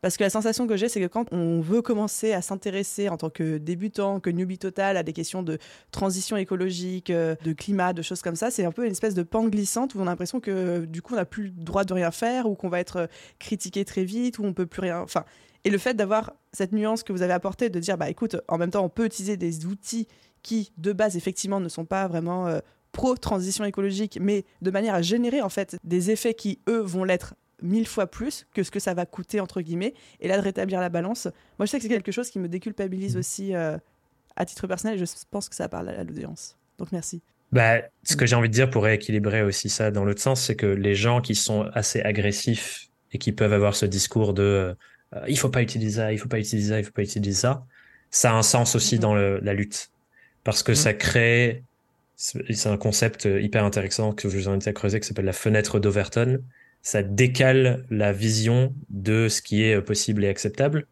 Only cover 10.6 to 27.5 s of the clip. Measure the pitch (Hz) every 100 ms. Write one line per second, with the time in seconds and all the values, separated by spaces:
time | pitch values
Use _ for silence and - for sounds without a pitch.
10.6 | 180 175 165 165 - 233 175 - 202 180
11.6 | 165 196 190 185 170 - 233 254 240 202
12.6 | 185 175 180 180 165 - - _ - 208
13.6 | 185 190 196 - 185 220 247 233 208 180
14.6 | 180 - 190 170 180 175 156 - _ _
15.6 | - 196 247 233 202 214 220 - _ -
16.6 | 190 214 214 226 - 185 180 180 196 185
17.6 | 233 180 170 185 151 165 226 180 - 165
18.6 | 175 202 185 - 226 - 196 202 175 165
19.6 | 165 196 - 226 220 _ _ _ - 220
20.6 | 208 - 170 196 214 175 196 185 185 196
21.6 | 175 - 165 190 190 170 170 180 180 160
22.6 | - _ _ - 262 254 - 196 185 190
23.6 | 208 196 196 196 208 - 190 202 190 _
24.6 | 180 190 220 190 170 233 240 269 208 -
25.6 | 196 170 - 175 180 220 240 226 208 190
26.6 | - 233 202 180 190 180 - - _